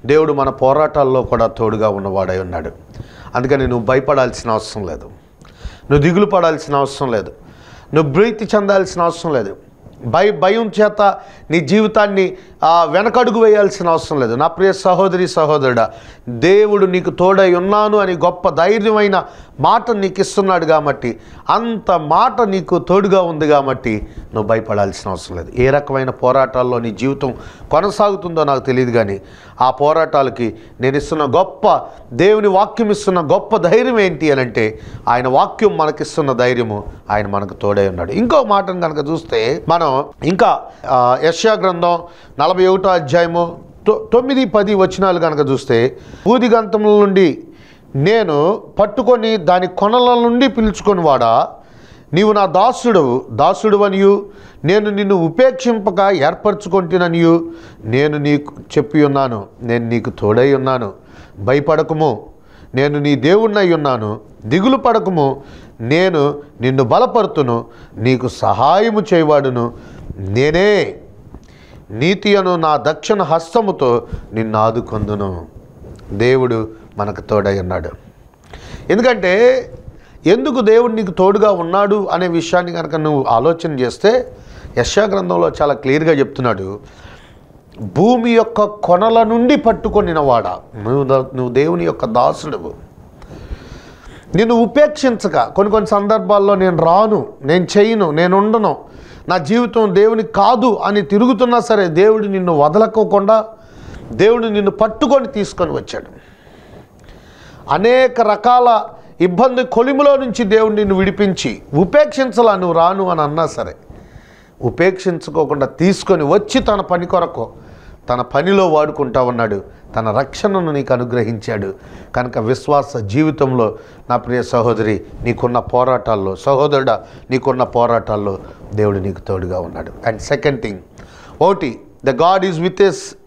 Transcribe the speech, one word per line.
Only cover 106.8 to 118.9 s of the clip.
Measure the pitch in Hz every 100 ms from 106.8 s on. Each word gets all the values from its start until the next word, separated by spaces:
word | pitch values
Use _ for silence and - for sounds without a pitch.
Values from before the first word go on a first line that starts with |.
| - - - - - - - - -
అనేక | 147 226 254 254 247
రకాల | 214 208 233 247 247 214 - - - -
ఇబ్బంది | 175 175 254 254
కొలిములో | 247 226 254 277 285 277
నుంచి | 262 208
దేవుడు | 214 220 220
నిన్ను | 208 208 190
విడిపించి, | 190 - 202 175 123 101 -
ఉపేక్షించలా, | 143 185 294 294 285 262 202 233 196
"నువ్వు | 180 165
రాను" | 170 196 185
అని | 165
అన్నా | 147 156 156
సరే, | - 110 - - - - - - - - _
ఉపేక్షించుకోకుండా | 123 - 180 185 190 170 - 151 143 147 135
తీసుకొని | - 175 190 - 180
వచ్చి | 143 196 208 262
తన | 233 202
పని | 190 180 175
కొరకు, | 185 170 - 110 - - - - - -
తన | 123
పనిలో | 123 139 175 196 185
వాడుకుంటా | 156 151